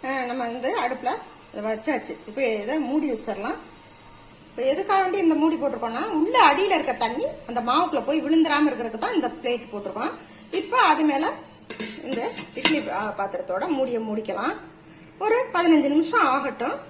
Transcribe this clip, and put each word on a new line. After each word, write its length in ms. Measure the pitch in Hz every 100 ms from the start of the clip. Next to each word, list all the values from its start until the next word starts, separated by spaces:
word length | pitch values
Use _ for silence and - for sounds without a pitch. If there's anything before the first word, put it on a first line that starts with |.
அஹ், 220 | 262 269 247
நம்ம 180 | 254
வந்து 260 | 240 240 247 427
அடுப்புல 320 | 254 254 247 370 - - -
இதை 140 | -
வச்சாச்சு. 500 | 214 220 220 269 - - -
இப்ப 200 | 220 262 214
இதை 240 | 208 311
மூடி 280 | 254 294 302
வச்சிடலாம். 500 | 226 - 196 214 453 - - - - - - - -
இப்ப 180 | - -
எதுக்காக 380 | 262 311 381 392
வேண்டி 160 | 381 392
இந்த 180 | 339 302
மூடி 200 | 311 311
போட்டிருக்கோம்னா, 480 | 277 240 233 233 415
உள்ள 240 | 320 339 508 349
அடியில 280 | 277 392
இருக்க 200 | 359 277
தண்ணி 320 | 262 226 247 539 - -
அந்த 140 | 240
மாவுக்குள்ள 440 | 233 277 349 285 220
போய் 180 | 311
விழுந்துராம 440 | 269 320 320 294 294
இருக்கிறதுக்கு 300 | 240 233 220
தான் 180 | 427 427
இந்த 140 | 277
பிளேட் 400 | - 254 240 -
போட்டிருக்கோம். 440 | 208 196 208 277 - - - -
இப்ப 260 | 349 - 494
அது 220 | 392 311
மேல 220 | 302 277 339 587 - - - - 220 214
இந்த 160 | 240 226 320 - - -
இட்லி 240 | 262 302
பா-, 340 | - - 214 202
பாத்திரத்தோட 500 | 196 180 185 185 311
மூடியை 340 | 285 262 233
மூடிக்கலாம். 540 | 220 214 214 - 254 415 - - - - - -
ஒரு 260 | 415 466 523
பதினஞ்சு 360 | 349 339 311 277
நிமிஷம் 360 | 294 330 480 269
ஆகட்டும். 500 | 262 277 220 240 539 -